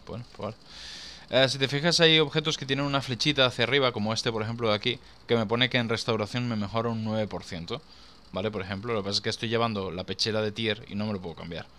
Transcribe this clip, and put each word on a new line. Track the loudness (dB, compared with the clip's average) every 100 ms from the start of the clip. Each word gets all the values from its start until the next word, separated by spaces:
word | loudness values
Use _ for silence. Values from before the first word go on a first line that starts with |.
| -12
Bueno, | -12 -12 -10
pues | -8
vale. | -10 -16 -16 -14 -14 -16 -16 0
Eh, | 4 4
si | 2
te | 0
fijas, | 2 2 6
hay | 8 6
objetos | 4 0 -2 -2
que | -2
tienen | -2 0
una | 0
flechita | -2 -2 2 4 4
hacia | 4
arriba, | 2 4 2
como | 2 -2
este, | 0 -2
por | -2
ejemplo, | -4 0 2
de | 2
aquí, | 0 -2 -8 -8 2
que | 2
me | 4
pone | 2 2
que | 2
en | 2
restauración | 0 0 0 0 -2 -2
me | -2
mejora | -2 0 0
un | -2
nueve | -2 -2 -2
por | -6
ciento. | -8 -10 -8 -8 -10 -20 -20 -20 -10
¿Vale? | -4 -2
Por | -2
ejemplo, | -4 -6 -2
lo | -2
que | -2
pasa | -2
es |
que | -2
estoy | -4 0
llevando | 0 0 0 -4
la | -6
pechera | -6 -4 0 0
de | 0
tier | 0 -2 -2 -4
y | -4
no | -4
me |
lo | -4
puedo | -6 -10
cambiar. | -10 -10 -12